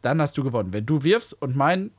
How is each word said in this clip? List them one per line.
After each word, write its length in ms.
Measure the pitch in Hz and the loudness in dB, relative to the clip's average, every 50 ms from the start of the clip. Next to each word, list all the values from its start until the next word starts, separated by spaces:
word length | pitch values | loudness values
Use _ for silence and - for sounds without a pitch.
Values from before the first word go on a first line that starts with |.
| - | 0
Dann 180 | 120 143 160 | 0 0 2
hast 160 | 156 139 - | 0 0 0
du 60 | - 135 | -2 -2
gewonnen. 300 | 135 120 120 104 92 92 | 0 0 -2 -2 -2 -4
Wenn 120 | 104 107 | -4 -2
du 200 | 110 156 151 135 | 0 0 0 2
wirfst 360 | 160 196 233 226 - - - | 2 2 2 0 -4 -8 -6
und 140 | - 139 127 | -6 -4 0
mein 380 | 139 139 151 175 185 190 214 - | 2 2 2 2 0 -2 -6 -10